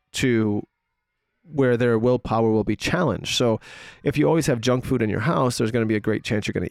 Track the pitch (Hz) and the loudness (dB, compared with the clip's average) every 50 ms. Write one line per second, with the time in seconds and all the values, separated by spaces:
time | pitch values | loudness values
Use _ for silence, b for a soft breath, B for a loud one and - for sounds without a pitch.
0 | _ _ - - - 131 120 113 110 107 104 104 - - _ _ _ _ _ _ | _ _ -6 -2 0 2 2 2 2 2 0 -2 -4 -8 _ _ _ _ _ _
1 | _ _ _ _ _ _ _ _ _ 170 151 143 135 127 123 113 123 120 117 113 | _ _ _ _ _ _ _ _ _ -6 -2 2 2 2 4 4 2 2 2 2
2 | 110 123 127 120 - - 120 113 113 113 110 110 104 107 107 - - - - 180 | 4 2 2 0 0 -2 0 2 2 2 2 2 2 0 -2 -2 -2 -2 -2 0
3 | 180 139 95 82 - - - - 127 120 110 110 B B B B B B B B | 0 0 -2 -4 -4 -4 -2 0 0 0 0 -2 B B B B B B B B
4 | B 143 139 143 143 143 160 165 151 - 135 117 110 123 123 131 120 - 135 123 | B -2 0 2 2 4 2 2 2 0 -2 0 0 0 0 0 0 -2 0 0
5 | 117 107 98 92 107 135 170 165 135 123 117 - 120 110 117 120 113 110 113 107 | 0 0 0 -2 -2 0 0 0 0 0 0 -2 -2 0 0 0 0 0 0 0
6 | - 110 107 113 - - 117 104 101 - - - 87 - | 0 -2 -2 -2 -4 -4 -4 -2 -2 -2 -4 -4 -4 -4